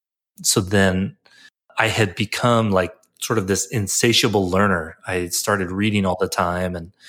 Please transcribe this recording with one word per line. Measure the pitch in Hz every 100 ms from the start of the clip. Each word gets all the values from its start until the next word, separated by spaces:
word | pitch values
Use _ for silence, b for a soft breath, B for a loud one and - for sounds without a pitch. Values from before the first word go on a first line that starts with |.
| _ _ _ -
So | - 123
then | 92 101 95 92 95 - _ B B _ _ -
I | 113
had | 107 101
become, | - 104 - 123 117 110
like, | 95 90 - _ -
sort | - 110
of | 95
this | 92 -
insatiable | 117 98 - 120 110 123 101 92
learner. | 92 101 87 80 - -
I | 90 87
started | - - 101 90
reading | 95 107 104 95
all | 90
the | 92
time, | - 87 90 90
and | 87 85 _